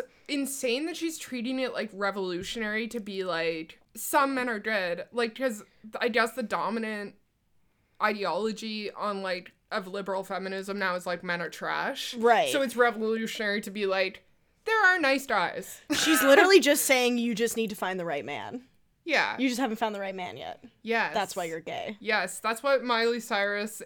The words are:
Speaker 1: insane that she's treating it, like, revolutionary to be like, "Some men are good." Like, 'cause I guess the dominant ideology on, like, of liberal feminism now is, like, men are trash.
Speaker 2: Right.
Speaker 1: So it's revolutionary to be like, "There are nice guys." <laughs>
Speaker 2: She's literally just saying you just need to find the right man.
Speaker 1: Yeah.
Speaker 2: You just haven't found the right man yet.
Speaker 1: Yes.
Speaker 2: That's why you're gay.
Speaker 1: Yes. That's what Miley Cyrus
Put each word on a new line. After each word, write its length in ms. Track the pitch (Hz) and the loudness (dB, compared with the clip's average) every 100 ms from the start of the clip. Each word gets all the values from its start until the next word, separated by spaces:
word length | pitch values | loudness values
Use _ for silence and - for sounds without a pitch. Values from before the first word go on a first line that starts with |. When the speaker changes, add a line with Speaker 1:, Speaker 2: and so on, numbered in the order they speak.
| - _ - | -10 _ -4
Speaker 1:
insane 600 | 277 269 - 247 247 320 | -4 -2 -2 -2 -2 -4
that 100 | 320 | -4
she's 200 | 330 320 | -6 -6
treating 420 | - 247 233 262 | -8 -6 -4 -2
it, 140 | 262 | -4
like, 160 | - 214 | -4 -8
revolutionary 960 | 190 202 196 185 175 190 233 214 214 226 | -4 -4 -2 -4 -4 -6 -6 -4 -4 -4
to 100 | 226 | -6
be 240 | 202 190 | -6 -6
like, 560 | 185 165 165 165 165 - _ 220 | -2 0 -2 -2 -10 -16 _ -12
"Some 400 | - 302 277 262 | 0 2 2 0
men 140 | 247 | -2
are 100 | 214 | -4
good." 460 | 220 214 180 175 - | -2 -2 -2 -4 -6
Like, 240 | 233 233 226 | -2 -2 -2
'cause 260 | 262 208 - _ 220 - | -4 -4 -12 _ -14 -2
I 100 | 240 | 0
guess 240 | 226 226 | 2 2
the 100 | 247 | -2
dominant 720 | 220 180 170 226 220 208 202 - _ _ _ _ _ _ _ _ | -4 -2 -2 -2 -4 -6 -10 -14 _ _ _ _ _ _ _ _
ideology 920 | 214 214 185 170 220 208 220 214 208 | 0 0 -2 0 -2 -4 -8 -8 -8
on, 300 | - 202 196 | -6 -4 -4
like, 300 | 190 180 180 _ _ | -4 -6 -8 _ _
of 160 | 208 185 | -8 -6
liberal 360 | 196 190 190 | -8 -4 -6
feminism 560 | 190 185 190 190 190 202 | -4 -6 -6 -6 -6 -2
now 160 | 190 180 | -2 -2
is, 100 | 180 | -4
like, 180 | 175 | -4
men 180 | 180 175 | -4 -4
are 80 | 160 | -4
trash. 640 | - 156 151 190 269 - 240 | -6 -4 -2 -2 -4 -8 2
Speaker 2:
Right. 360 | 226 214 147 | 6 6 4
Speaker 1:
So 100 | 285 | 2
it's 120 | 269 226 | 0 4
revolutionary 880 | 240 220 220 220 226 - 208 208 | 4 4 -2 -2 -4 -4 -2 -2
to 80 | 214 | -4
be 140 | 196 196 | -4 0
like, 380 | 190 190 - _ _ _ _ - | 2 0 -4 _ _ _ _ 0
"There 200 | 440 381 | 4 4
are 140 | 370 | 4
nice 260 | 277 277 277 | 4 2 0
guys." 540 | 214 170 - - - - | 0 0 -4 -12 -16 -2
<laughs> 80 | |
Speaker 2:
She's 300 | - 302 302 | 2 4 6
literally 360 | 269 277 359 381 | 10 10 10 10
just 260 | 277 285 - | 8 4 4
saying 320 | 254 240 240 | 4 4 2
you 180 | 233 208 | 0 0
just 220 | 226 226 | 0 0
need 120 | 220 | -4
to 40 | 214 | -4
find 240 | 190 185 | -4 -4
the 60 | 170 | -4
right 200 | 147 117 | -4 -4
man. 380 | 135 101 247 - _ _ _ 339 | -8 -8 -12 -14 _ _ _ 0
Speaker 1:
Yeah. 320 | 247 151 113 | 2 2 0
Speaker 2:
You 80 | 262 | -2
just 100 | 240 | 0
haven't 180 | 254 220 | -2 -2
found 180 | 220 202 | -4 -4
the 40 | |
right 140 | 196 | -6
man 240 | 190 180 135 | -6 -10 -10
yet. 260 | 165 - 240 _ | -12 -14 -18 _
Speaker 1:
Yes. 320 | 220 226 180 190 | -2 0 0 -2
Speaker 2:
That's 200 | 190 196 | -4 -4
why 100 | 170 | -6
you're 160 | 160 | -6
gay. 360 | 165 - - 208 | -8 -8 -8 -8
Speaker 1:
Yes. 380 | 208 214 180 - | -2 0 -2 -4
That's 220 | 220 233 | -4 -2
what 220 | 277 262 | 2 2
Miley 360 | 247 226 226 233 | 2 2 2 0
Cyrus 640 | 233 208 202 202 214 - | -2 0 0 -2 -4 -8